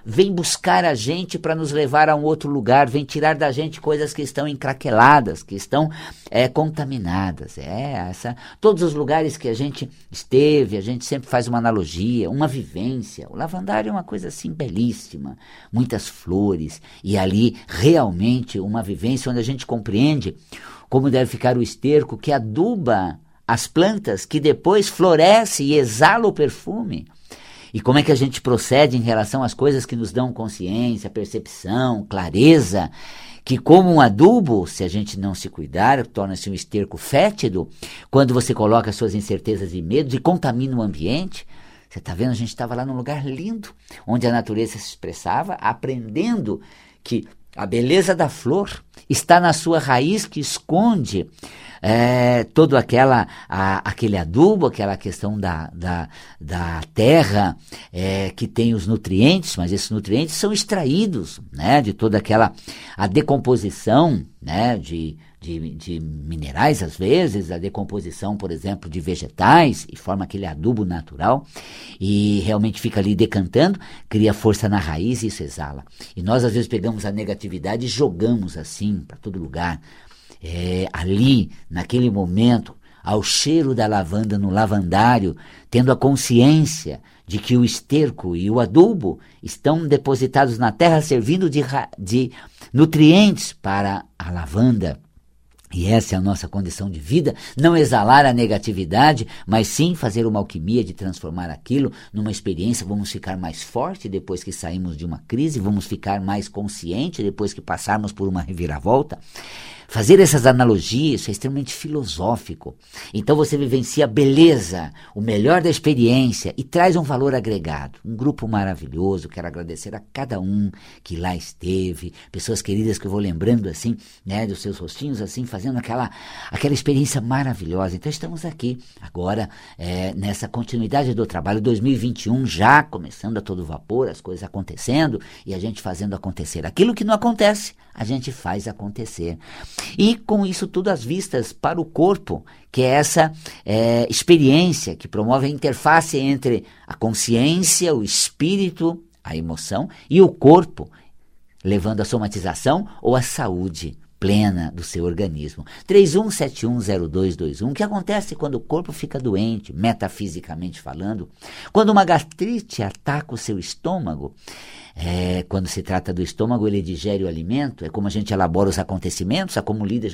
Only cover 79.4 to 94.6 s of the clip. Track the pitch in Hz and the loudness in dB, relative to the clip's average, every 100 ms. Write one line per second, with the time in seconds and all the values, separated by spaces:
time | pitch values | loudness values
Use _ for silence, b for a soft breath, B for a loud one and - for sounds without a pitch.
79.4 | 78 82 87 80 b b b b b b | -8 -6 -6 -6 b b b b b b
80.4 | 82 85 90 92 92 82 87 101 127 127 | -10 -6 -4 -4 -4 -4 -2 2 4 4
81.4 | 85 B B 85 87 123 123 98 90 92 | 0 B B -8 -4 0 0 0 -2 2
82.4 | 120 117 - - b b 87 107 - - | 4 4 0 -16 b b -4 -2 0 -2
83.4 | 143 160 139 120 107 104 85 104 107 104 | 0 0 0 0 0 0 -2 -2 -2 -2
84.4 | 101 98 110 104 90 95 117 123 95 76 | 0 0 0 0 0 4 4 4 2 -4
85.4 | B B B 123 127 127 131 135 - 120 | B B B 2 4 4 4 2 4 6
86.4 | 131 156 147 - - 67 b b b 101 | 8 8 4 -2 -8 -12 b b b -8
87.4 | - 123 120 - - 143 147 - 92 87 | 0 2 2 0 -2 0 0 -2 -6 -4
88.4 | 98 117 110 120 202 202 101 73 b b | 0 0 4 6 6 6 -4 -6 b b
89.4 | - - 143 160 156 139 139 131 127 139 | -16 -4 0 0 2 2 2 0 2 2
90.4 | 135 113 113 104 170 160 151 131 110 180 | 2 2 -2 4 4 4 2 0 2 0
91.4 | 180 143 127 135 - - 92 120 123 B | 0 0 -2 -4 -6 -10 -2 0 0 B
92.4 | B B B 131 160 156 151 180 214 175 | B B B 4 4 8 8 8 6 4
93.4 | - - 98 98 98 98 - - 85 87 | -4 -8 -4 -2 0 -2 -8 -12 -8 -6
94.4 | 78 90 | -4 2